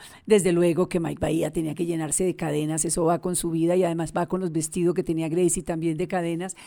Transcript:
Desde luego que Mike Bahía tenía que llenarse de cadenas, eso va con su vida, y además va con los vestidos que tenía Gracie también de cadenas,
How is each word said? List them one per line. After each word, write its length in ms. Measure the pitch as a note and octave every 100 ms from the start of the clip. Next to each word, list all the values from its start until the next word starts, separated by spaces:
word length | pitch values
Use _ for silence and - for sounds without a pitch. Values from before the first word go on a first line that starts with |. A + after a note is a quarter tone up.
| - - -
Desde 260 | G#3+ F3+
luego 380 | E3+ F3 D#3+ F3+
que 100 | F3
Mike 180 | D#3 D3
Bahía 320 | D#3 D#3+ D3+
tenía 240 | D#3+ D#3
que 120 | D3+ E3+
llenarse 380 | E3 D#3 -
de 120 | F#3 E3
cadenas, 480 | D#3+ D3+ D3+ D#3
eso 220 | E3 F3 E3
va 160 | E3
con 140 | F#3 F3
su 120 | E3+
vida, 260 | E3 E3
y 100 | F#3
además 280 | E3+ E3 D#3+
va 120 | F#3 E3+
con 160 | F#3
los 100 | F#3
vestidos 420 | D#3+ D#3 F#3 F3
que 80 | E3+
tenía 280 | F3 D#3+ D#3+
Gracie 320 | E3 F3 F#3
también 340 | F3 E3 E3 D#3
de 120 | F3
cadenas, 480 | F#3 E3+ E3+ F#3 -